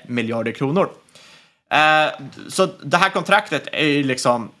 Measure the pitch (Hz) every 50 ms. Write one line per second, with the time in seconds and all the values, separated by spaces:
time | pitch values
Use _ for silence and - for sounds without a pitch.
0 | - - 120 120 113 113 117 113 113 117 113 - 139 135 156 196 165 - - -
1 | _ _ _ - - - - - _ _ _ _ _ - - 147 156 156 156 156
2 | 156 - - - 139 - - - - - - 190 190 180 - - - 147 170 175
3 | 190 190 - 190 160 196 196 214 202 - 160 135 - - - - 156 151 143 143
4 | 139 131 127 - - 127 120 117 110 - _ _